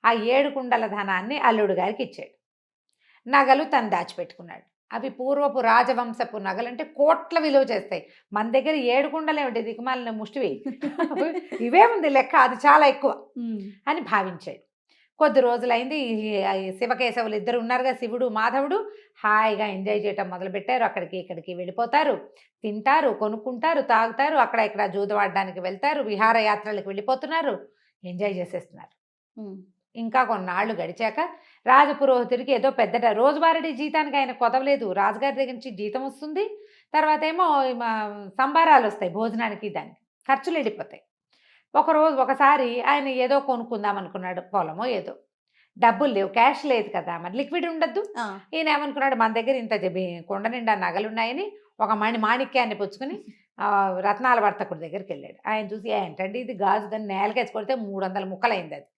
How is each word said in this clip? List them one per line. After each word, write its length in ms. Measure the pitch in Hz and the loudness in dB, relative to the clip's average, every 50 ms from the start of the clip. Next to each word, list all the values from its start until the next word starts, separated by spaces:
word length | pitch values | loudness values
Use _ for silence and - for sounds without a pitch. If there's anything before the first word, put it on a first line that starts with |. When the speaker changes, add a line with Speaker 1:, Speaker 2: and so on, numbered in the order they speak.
| - | 4
Speaker 1:
ఆ 80 | 226 233 | 2 2
ఏడు 380 | 226 214 233 247 262 285 294 | 2 2 2 2 2 2 2
కుండల 360 | 277 277 254 247 247 226 220 | -2 -6 -2 -2 0 0 0
ధనాన్ని 520 | 214 196 208 202 196 190 185 190 220 285 294 | -2 -4 -6 -4 -2 -4 -4 -4 -4 -6 0
అల్లుడు 340 | - 254 226 220 214 196 190 | 2 2 4 4 2 2 2
గారికి 300 | 175 175 196 226 - - | 0 0 -2 -2 -4 -8
ఇచ్చాడు. 320 | - - - 135 - _ _ _ _ _ _ _ _ _ _ _ _ _ _ _ _ _ _ _ 233 | -8 -8 -16 -16 -18 _ _ _ _ _ _ _ _ _ _ _ _ _ _ _ _ _ _ _ 2
నగలు 360 | 269 285 277 262 269 277 311 | 2 4 6 6 6 4 4
తను 240 | 302 302 262 226 208 | 2 2 0 2 2
దాచిపెట్టుకున్నాడు. 840 | 185 175 175 - - - 175 175 - _ 180 170 175 - _ _ _ _ _ _ - | -2 -2 -4 -6 -8 -10 -10 -10 -12 _ -20 -20 -20 -20 _ _ _ _ _ _ -10
అవి 180 | 233 220 269 | -8 -8 -8
పూర్వపు 500 | - - 254 262 285 285 285 285 285 262 | -8 -6 -2 0 0 2 2 0 0 2
రాజవంశపు 760 | 226 226 226 233 247 - 262 226 240 233 226 226 254 - - | 2 6 6 6 6 4 2 0 -2 -4 -4 -6 -6 -6 -4
నగలంటే 480 | 214 196 190 190 196 240 240 247 233 311 | -8 -6 -6 -4 -4 -6 -8 -6 -10 -10
కోట్ల 540 | 302 - - 285 302 330 320 330 - 339 339 | -10 0 2 4 4 4 2 0 -2 -2 0
విలువ 240 | 311 311 269 277 269 | 0 4 4 4 4
చేస్తాయి. 440 | - 226 196 - - 196 165 - _ _ _ _ _ 196 | 4 0 -4 -4 -6 -10 -10 -10 _ _ _ _ _ -4
మన 180 | 208 220 233 | -2 -2 2
దగ్గర 240 | 233 269 269 311 311 | 2 2 2 2 0
ఏడు 340 | 302 254 240 240 269 277 311 | 0 2 2 2 2 2 0
కుండలు 320 | - 320 311 311 302 294 | -2 -4 -2 -2 -2 0
ఏమిటి, 220 | 285 254 226 233 226 | -2 -2 -2 -4 -6
దిక్కుమాలిన 480 | 226 220 214 240 247 254 254 240 233 | -6 -8 -8 -4 -4 -4 -4 -4 -8
ముష్టివి, 540 | 226 214 220 220 - 285 254 185 269 214 - 269 - - | -8 -8 -8 -8 -6 -4 -2 -2 -4 -4 -8 -10 -10 -6
Speaker 2:
<laughs> 800 | - 285 - - 349 311 302 330 339 330 330 359 - - - - | -8 -8 -4 -4 -4 -4 -2 -2 -2 -2 -2 -6 -8 -8 -8 -6
Speaker 1:
ఇవే 260 | 226 240 247 349 427 | -4 2 6 8 8
ఉంది 220 | 466 466 403 320 302 | 8 6 2 0 2
లెక్క, 280 | 277 269 269 285 - | 4 2 2 4 4
అది 180 | 311 262 254 233 | 4 4 4 2
చాలా 320 | 320 - 294 285 302 302 | 2 6 6 8 8 8
ఎక్కువ 400 | 277 - - - 262 - - - _ _ 254 | 6 4 2 0 -2 -2 -2 -10 _ _ -10
Speaker 2:
మ్మ్. 200 | 240 233 220 208 196 202 202 _ _ 269 | -8 -8 -8 -8 -10 -12 -16 _ _ -4
Speaker 1:
అని 120 | 302 339 | -4 -4
భావించాడు. 580 | 277 - 226 208 190 190 180 160 - 160 143 - _ _ _ _ _ _ _ _ _ _ _ _ | -2 0 0 0 0 -2 -6 -10 -12 -14 -14 -14 _ _ _ _ _ _ _ _ _ _ _ _
కొద్ది 220 | 311 294 220 269 | 4 6 6 6
రోజులైంది, 580 | 262 240 240 233 214 247 240 233 247 262 302 302 | 4 4 2 2 2 0 0 0 0 -2 -4 -4
ఈ, 380 | 277 240 226 214 214 214 214 | -2 -2 -2 -2 -2 -2 -2
ఈ 360 | 202 190 196 196 190 190 190 190 | 0 0 0 0 -2 -2 -6 -4
శివకేశవులు 640 | 190 247 233 247 233 254 240 226 240 233 220 214 | -4 0 -2 0 0 0 -2 0 -2 -4 -2 -4
ఇద్దరు 240 | 214 202 233 240 247 | -4 -2 -2 -2 -2
ఉన్నారుగా, 340 | 226 233 247 247 254 262 254 | 0 0 -2 0 0 0 -2
శివుడు 360 | 247 254 226 220 247 254 247 | -2 -4 -6 -2 -2 -2 -2
మాధవుడు, 640 | 214 214 220 240 233 269 277 294 370 415 403 - - - - _ _ _ - | 0 0 0 0 0 0 0 0 -2 -2 -4 -6 -12 -18 -20 _ _ _ 0
హాయిగా 420 | 208 214 214 220 220 214 196 214 | 2 4 4 4 2 2 0 -2
ఎంజాయ్ 380 | 208 196 190 190 202 214 208 208 | -4 -4 -4 -2 -2 -2 0 0
చేయటం 260 | 208 196 202 196 185 | -2 -2 -2 -4 -6
మొదలుపెట్టారు. 540 | 185 180 185 190 185 202 202 - 254 254 226 | -6 -8 -8 -6 -8 -6 -4 -2 0 0 0
అక్కడికి 320 | 202 - 202 180 160 190 | 0 0 -4 -8 -6 -8
ఇక్కడికి 380 | 185 175 185 180 165 160 - 180 | -10 -10 -10 -12 -14 -10 -12 -10
వెళ్ళిపోతారు, 760 | 175 180 175 180 233 233 233 254 285 311 294 226 - - - _ _ _ _ _ _ - | -8 -8 -8 -4 -4 -4 2 2 2 2 2 0 -2 -4 -14 _ _ _ _ _ _ -8
తింటారు, 480 | 214 208 214 214 262 277 311 285 262 | -8 -8 -2 2 4 4 4 4 2
కొనుక్కుంటారు, 680 | 208 - 214 214 220 220 214 262 254 233 226 320 330 285 | 0 0 -2 -4 -4 -6 -8 -8 -8 -2 0 0 2 0
తాగుతారు, 560 | 262 - 240 220 226 233 226 226 277 302 320 | 2 4 4 4 4 2 0 0 0 2 4
అక్కడ 240 | 285 240 - - 226 | 4 2 4 4 0
ఇక్కడ 260 | 220 214 - 196 208 | 0 0 0 -2 -4
జూదవాడడానికి 720 | 196 175 202 202 202 208 208 202 190 170 196 190 190 180 185 | -2 -2 -2 -2 0 0 0 0 2 0 -2 -2 -2 -6 -8
వెళ్తారు, 420 | 180 185 196 196 - 285 302 285 262 | -8 -8 -6 -2 -2 -2 0 0 -2
విహారయాత్రలకు 840 | 214 208 196 220 220 233 233 220 214 208 208 208 214 214 202 190 196 | -4 0 2 4 4 4 4 4 2 0 0 -2 -6 -6 -6 -6 -6
వెళ్ళిపోతున్నారు, 800 | 196 196 208 214 262 262 - 262 311 330 320 285 208 - - - _ _ _ _ _ _ - | -8 -6 -2 -2 -2 -2 -2 -4 -4 -2 0 -2 -2 -4 -8 -16 _ _ _ _ _ _ -14
ఎంజాయ్ 320 | 180 180 180 208 202 196 | -12 -6 -4 -4 -2 -2
చేసేస్తున్నారు. 580 | 180 175 175 - 175 - _ _ - - - _ _ _ _ _ _ _ _ _ - | -4 -8 -8 -8 -12 -12 _ _ -20 -20 -20 _ _ _ _ _ _ _ _ _ -18
Speaker 2:
మ్మ్. 220 | 214 202 190 196 185 _ _ _ _ _ _ | -16 -16 -16 -16 -18 _ _ _ _ _ _
Speaker 1:
ఇంకా 280 | 233 226 226 220 262 254 | -10 -10 -2 0 0 2
కొన్నాళ్ళు 500 | 208 233 196 185 180 175 185 208 220 220 | 2 0 -4 -2 -4 -2 -2 -2 -2 -2
గడిచాక 460 | 175 165 165 165 - 233 220 220 - 320 359 - - _ _ _ _ _ | -4 -6 -8 -6 -4 -4 -4 -2 -2 -4 -4 -6 -14 _ _ _ _ _
రాజపురోహితుడికి 840 | 254 247 269 294 285 294 294 277 269 262 247 240 - 247 240 254 269 269 | 6 6 6 6 6 4 0 2 4 4 4 2 0 -2 -2 0 0 0
ఏదో 180 | 233 208 269 | 2 2 2
పెద్ద 260 | 269 - 226 185 - | 2 2 0 2 2
డ-, 100 | - 233 | 2 2
రోజువారీ 640 | 233 208 208 240 277 302 302 330 330 330 330 320 330 285 | 2 2 4 4 4 4 4 4 4 4 2 0 -4 -4
జీతానికి 440 | 233 294 302 302 311 311 294 269 | -4 -6 -2 0 0 0 2 0
ఆయన 160 | 285 269 254 254 | 0 0 0 -2
కొదవలేదు. 600 | 254 247 233 240 262 262 277 285 269 226 202 175 | 0 0 2 2 2 2 2 0 0 0 -2 0
రాజుగారి 440 | 196 196 208 214 220 247 277 277 | 2 2 0 0 0 -2 -2 0
దగ్గర 160 | 269 269 247 254 | -2 -4 -4 -4
నుంచి 180 | 233 - 262 | -12 -12 -14
జీతం 360 | 214 180 208 214 208 262 262 | -10 -8 -8 -6 -6 -6 -6
వస్తుంది, 600 | 269 269 - 302 302 311 359 415 415 - - - - _ _ _ _ - | -6 -10 -10 -12 -8 -4 -4 -4 -4 -6 -14 -18 -20 _ _ _ _ 0
తర్వాత 300 | 302 311 302 302 302 311 | 2 4 4 2 2 0
ఏమో 400 | 311 320 339 370 330 302 277 269 | -2 0 2 2 2 4 2 2
ఈ 80 | 262 254 | 0 -2
మా 520 | 233 240 233 226 220 214 208 208 208 202 196 | -4 -4 -4 -2 -2 -4 -6 -8 -12 -14 -14
సంబారాలు 580 | - - 262 277 294 320 330 330 302 262 233 | -2 -2 -2 2 4 4 6 8 8 8 6
వస్తాయి 260 | 214 202 - 202 180 170 | 4 -2 -2 -4 -4 -2
భోజనానికి, 560 | 202 226 233 220 226 233 220 208 196 - 208 | -2 -4 -2 -2 -2 -4 -4 -4 -6 -10 -8
దానికి 260 | - 165 151 - - _ _ _ _ _ _ - | -8 -8 -10 -12 -20 _ _ _ _ _ _ 2
ఖర్చులు 280 | 269 269 - 359 330 | 2 2 2 -2 -2
వెళ్ళిపోతాయి. 460 | 320 269 220 - - - - - - _ _ _ _ _ _ _ _ _ _ _ _ _ _ _ | 0 -2 -2 -4 -6 -12 -14 -14 -20 _ _ _ _ _ _ _ _ _ _ _ _ _ _ _
ఒకరోజు 400 | 277 311 - 320 302 302 320 294 | 0 2 4 4 4 4 4 4
ఒకసారి 680 | 262 254 - 269 277 285 269 294 285 262 240 233 247 233 | 2 0 0 2 4 6 6 6 4 2 0 -2 -2 2
ఆయన 260 | - 285 294 277 269 | 2 2 2 0 -2
ఏదో 320 | 262 254 247 254 277 277 | -2 0 0 2 2 0
కొనుక్కుందాం 580 | 277 277 254 233 233 226 233 208 202 208 202 196 | 2 0 -2 -4 -2 -6 -8 -4 -2 -2 -2 -4
అనుకున్నాడు, 420 | 190 170 - 196 180 185 185 180 | -6 -8 -10 -8 -8 -6 -8 -8
పొలమో 460 | 180 - - 202 170 156 156 175 226 | -10 -4 -2 -2 -2 -2 -4 -6 -4
ఏదో, 280 | 254 233 196 175 180 - - _ _ _ _ _ _ _ _ _ _ _ - | -4 -4 -4 -6 -8 -14 -16 _ _ _ _ _ _ _ _ _ _ _ 4
డబ్బులు 340 | 240 233 226 - 294 285 233 | 4 4 6 6 0 0 2
లేవు, 160 | 196 196 - | 0 -2 0
క్యాష్ 380 | - 233 233 269 285 - - | 4 4 4 4 4 2 0
లేదు 240 | 294 254 226 208 214 - | 0 0 0 0 -2 -4
కదా, 220 | 180 165 175 170 170 | -6 -6 -6 -8 -8
మరి 180 | 165 180 190 | -8 -8 -6
లిక్విడ్ 300 | 247 277 - 311 349 - | -6 -6 -4 -4 -4 -4
ఉండద్దు. 480 | 339 330 320 339 294 - 392 427 415 415 - | -4 -2 -2 -2 -2 -2 -4 -6 -6 -6 -8
Speaker 2:
ఆ. 220 | 233 208 190 196 - _ - | -8 -8 -8 -12 -16 _ -6
Speaker 1:
ఈయన 140 | 320 320 311 | -4 0 0
ఏమనుకున్నాడు, 460 | 294 285 294 285 - 285 269 277 262 | 0 0 0 -4 -2 0 0 0 2
మన 180 | 226 226 226 220 | 2 2 2 2
దగ్గర 240 | 233 226 233 269 | 0 0 0 0
ఇంత 180 | 262 233 220 226 | -2 0 -2 -4
జబి-, 480 | 202 170 185 170 185 185 180 175 170 170 | -2 -2 -2 -2 -2 -4 -4 -6 -10 -8
కొండ 260 | 170 196 196 202 226 | -8 -8 -4 -4 -4
నిండా 260 | 240 254 233 220 214 | -6 -2 0 0 0
నగలున్నాయని 800 | 196 185 175 165 190 214 220 220 226 226 226 247 302 392 427 - - _ _ _ _ | 0 0 -2 -2 -2 -4 -4 -2 -2 -2 -2 -4 -6 -8 -10 -10 -16 _ _ _ _
ఒక 100 | 214 202 | 0 0
మణి 280 | 220 208 208 220 233 233 | 0 0 0 0 0 0
మాణిక్యాన్ని 560 | 214 214 233 247 269 262 - 262 240 226 214 | 2 2 2 2 0 0 0 0 0 0 -2
పుచ్చుకుని, 500 | 196 208 196 - - 254 277 349 415 - - - _ _ _ _ - | -4 -4 -6 -6 -8 -10 -8 -8 -10 -12 -18 -20 _ _ _ _ -4
ఆ, 380 | 196 208 208 196 196 190 185 180 | -2 2 2 2 2 2 0 0
రత్నాల 420 | 185 208 208 214 254 254 247 233 | 0 0 0 2 2 2 4 4
వర్తకుడి 400 | 208 202 196 - 196 - 180 156 | 4 2 0 0 -8 -8 -8 -10
దగ్గరికి 320 | 160 160 151 202 196 190 160 | -10 -10 -10 -10 -8 -10 -12
వెళ్ళాడు. 360 | 139 139 - - _ _ - | -12 -12 -18 -20 _ _ -4
ఆయన 180 | 220 220 214 | -4 -4 -4
చూసి, 240 | 190 202 220 190 226 | -8 -10 -10 -6 -4
"ఏంటండి 480 | 214 208 190 170 151 - 185 190 202 247 | -4 -4 -4 -6 -6 -8 -8 -6 -6 -8
ఇది 160 | 254 226 247 | -8 -8 -6
గాజు?" 320 | 185 202 190 196 220 202 | -2 0 0 0 0 -2
దాన్ని 220 | - 214 220 220 202 | -6 -8 -8 -6 -6
నేలకేసి 440 | 190 190 202 208 220 254 233 - - | -4 -2 -2 -2 0 -2 -4 -4 -4
కొడితే 220 | 226 208 190 262 | -8 -4 -4 -4
మూడు 300 | 254 220 196 196 190 190 | -4 -4 -8 -6 -4 -4
వందల 200 | 185 185 196 190 | -4 -4 -6 -6
ముక్కలైంది 500 | 190 190 180 - 233 220 190 175 156 147 | -6 -8 -2 -2 -2 0 -2 -4 -8 -12
అది. 100 | 143 143 _ _ | -16 -16 _ _